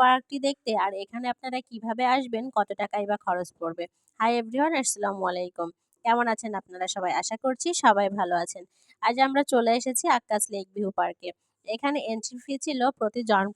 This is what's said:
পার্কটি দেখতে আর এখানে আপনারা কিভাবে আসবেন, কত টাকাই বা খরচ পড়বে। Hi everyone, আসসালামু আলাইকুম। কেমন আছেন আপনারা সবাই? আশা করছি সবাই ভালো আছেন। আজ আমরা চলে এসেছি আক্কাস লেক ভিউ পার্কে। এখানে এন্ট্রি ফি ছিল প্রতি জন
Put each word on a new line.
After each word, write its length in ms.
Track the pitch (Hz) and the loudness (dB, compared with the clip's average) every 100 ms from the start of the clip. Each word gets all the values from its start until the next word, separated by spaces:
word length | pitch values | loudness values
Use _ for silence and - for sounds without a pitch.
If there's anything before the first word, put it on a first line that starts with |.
পার্কটি 360 | 254 262 - 277 269 | 6 6 0 -2 -2
দেখতে 240 | 285 233 208 190 | -2 -2 0 0
আর 60 | 190 | -2
এখানে 220 | - 233 247 | -8 -6 -6
আপনারা 260 | - 262 254 - | -6 -6 -8 -8
কিভাবে 340 | 226 226 233 254 262 | -12 -6 0 2 2
আসবেন, 280 | 254 226 262 214 | 0 -6 -2 -2
কত 120 | 202 202 | -2 -4
টাকাই 240 | 202 208 202 | -4 -2 -2
বা 80 | 208 - | -2 -2
খরচ 240 | 180 175 - | -2 -4 -6
পড়বে। 260 | 165 170 175 _ _ - | -6 -6 -10 _ _ -2
Hi 100 | 226 240 | 0 0
everyone, 340 | 226 262 311 302 | -2 0 0 2
আসসালামু 420 | - 208 202 196 185 | -2 -2 -4 -2 -2
আলাইকুম। 360 | 180 180 - 170 - _ _ | -2 -6 -6 -8 -8 _ _
কেমন 220 | 233 240 240 | 0 2 2
আছেন 180 | 220 220 196 | -2 -4 -8
আপনারা 260 | - 180 185 202 | -10 -8 -6 -4
সবাই? 160 | 180 165 | -2 -2
আশা 140 | - 220 | -4 -4
করছি 240 | 262 254 339 349 | -4 -2 -4 4
সবাই 240 | 247 202 202 202 | 6 6 2 0
ভালো 160 | 180 175 | 0 0
আছেন। 200 | 175 185 180 _ _ - 214 | -2 -10 -18 _ _ -2 0
আজ 80 | 247 269 | 4 4
আমরা 140 | 269 285 | 4 4
চলে 180 | 254 233 240 | 4 4 2
এসেছি 260 | 262 240 349 214 | 0 -2 2 2
আক্কাস 260 | - 214 - | 2 -2 -2
লেক 120 | 202 190 208 | -6 -8 -4
ভিউ 140 | 196 - | -2 0
পার্কে। 320 | 170 - 175 - _ _ - | -2 -4 -14 -14 _ _ -10
এখানে 320 | 226 285 294 226 | -4 -2 -2 -2
এন্ট্রি 260 | 220 - 247 | -6 -6 -12
ফি 100 | - 277 311 | -8 -6 -4
ছিল 160 | 262 254 - | 0 0 0
প্রতি 240 | 214 240 226 | -4 -2 2
জন 140 | 196 196 | 2 2